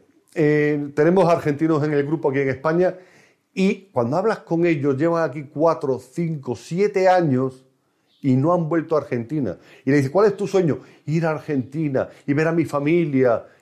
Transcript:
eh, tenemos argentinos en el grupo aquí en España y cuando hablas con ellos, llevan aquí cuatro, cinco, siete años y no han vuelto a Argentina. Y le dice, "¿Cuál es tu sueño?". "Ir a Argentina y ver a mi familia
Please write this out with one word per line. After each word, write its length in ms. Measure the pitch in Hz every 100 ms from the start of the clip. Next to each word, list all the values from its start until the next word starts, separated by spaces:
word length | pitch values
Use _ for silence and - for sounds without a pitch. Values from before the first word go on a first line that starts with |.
| _ _ _
eh, 560 | 175 151 151 147 147 143
tenemos 340 | 147 156 190 170
argentinos 560 | 170 156 143 160 151
en 80 | 151
el 120 | 147
grupo 260 | 143 156 147
aquí 100 | 139
en 80 | 135
España 480 | 135 160 170 180 - - _ _ _ _
y 280 | 190 190 196 -
cuando 240 | 127 117 165
hablas 240 | 220 196
con 260 | - 170 175
ellos, 300 | 151 143 131
llevan 260 | 170 165
aquí 220 | 160 147
cuatro, 560 | 135 143 165 160 135 120
cinco, 560 | - - 165 151 127 113
siete 520 | - 170 208 190 190
años 560 | 185 165 127 131 - _ _ _ _ _ _
y 120 | 135
no 180 | 127 156
han 160 | 180 156
vuelto 280 | 170 147 156
a 40 |
Argentina. 560 | - 123 113 156 107 - - -
Y 60 | 131
le 60 | 143
dice, 120 | 135
"¿Cuál 160 | 185 214
es 100 | 196
tu 120 | 196
sueño?". 320 | 190 165 117 - -
"Ir 220 | - 165 160
a 40 |
Argentina 800 | 151 - 139 120 160 151 131 92 - -
y 60 |
ver 160 | 143 160
a 40 |
mi 120 | 170
familia 800 | 139 143 147 175 165 131 127 110 - _